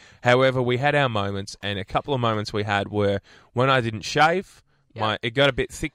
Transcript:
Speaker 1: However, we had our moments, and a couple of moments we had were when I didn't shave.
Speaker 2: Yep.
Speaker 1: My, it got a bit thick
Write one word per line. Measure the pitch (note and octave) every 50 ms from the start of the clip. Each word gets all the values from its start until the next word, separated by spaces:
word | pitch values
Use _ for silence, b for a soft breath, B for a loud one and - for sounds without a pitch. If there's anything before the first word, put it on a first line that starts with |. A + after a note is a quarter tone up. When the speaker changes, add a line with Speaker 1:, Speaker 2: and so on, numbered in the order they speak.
| b b b b b
Speaker 1:
However, | B2 B2 B2+ C3 C3 B2+ C3
we | B2 A#2+ B2 A#2+
had | C#3+ D3 C#3+
our | D3 C#3 B2
moments, | A2 G#2 G2+ G2+ G2+ G2 G2+ - - -
and | - G2+ G#2 F#2+
a | F#2
couple | - - C3+ - D3 C#3+
of | B2+
moments | A#2+ A2+ A2 G#2+ G#2 - -
we | G#2 G2+
had | G#2 G2+ G2+ G2+ G2+
were | G#2 G#2 G2+ G2+ G2 G2+ b b b b b b b
when | A#2+ B2+ C3+
I | C3+ C3
didn't | A2+ A#2 A2 G#2
shave. | E2+ - - D3 D3 E3 F3 F#3 - - - - _ _ _ _ _ _ _
Speaker 2:
Yep. | A2
Speaker 1:
My, | G#2+ A2 G#2 -
it | - A#2+
got | A2+ C#3 C#3 C#3
a | B2
bit | B2 A#2+ -
thick | - - - D#3 -